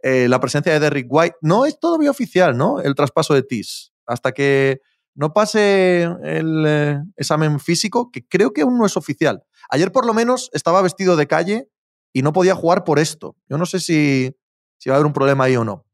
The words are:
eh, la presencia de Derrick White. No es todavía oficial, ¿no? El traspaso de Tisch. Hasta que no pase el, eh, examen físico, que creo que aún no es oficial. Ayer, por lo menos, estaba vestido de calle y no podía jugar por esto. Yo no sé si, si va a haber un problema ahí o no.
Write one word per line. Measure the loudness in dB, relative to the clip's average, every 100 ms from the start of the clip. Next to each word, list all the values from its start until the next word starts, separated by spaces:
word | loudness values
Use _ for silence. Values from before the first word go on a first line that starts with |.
eh, | 0 2 2
la | 2
presencia | 0 -2 0
de | 0
Derrick | 0 -2 -2
White. | 0 0 -2
No | 0 2 0
es | -2
todavía | -2 0 0
oficial, | -2 -2 2 2 2
¿no? | -2 -2
El | -4
traspaso | -2 -2 0 2
de | 0
Tisch. | 0 -6 -8 -14 -18 _ -10
Hasta | -6 -6
que | -2 0 2 0 -2 _ _ _ -6
no | -2
pase | 0 0 2 2 4 2 2 -2 -4
el, | -6 -4 -2 0 0
eh, | 0 0 -2 -6 -10
examen | -4 0 0 -2
físico, | -2 -2 -2 -4 -4
que | -10 -6
creo | 0 0
que | 2
aún | 0 2
no | 0
es | -2
oficial. | -6 -2 -2 -2 _ _ -6
Ayer, | -2 0
por | 0 0
lo |
menos, | 0 0 -2 -4
estaba | -6 0 2
vestido | 2 0 0 2
de | 2
calle | 0 0 -4 -6 _ _ _ _
y | -2
no | 0
podía | 2 2
jugar | 2 2 0
por | 2 0
esto. | 0 -4 -16 -18 _
Yo | -6
no | -4
sé | -6
si, | -2 0 2 0 -2 -6 _ _ _ _
si | -2
va |
a | 2
haber | 2
un |
problema | 2 2 2
ahí | 2 2
o |
no. | -2 -6 _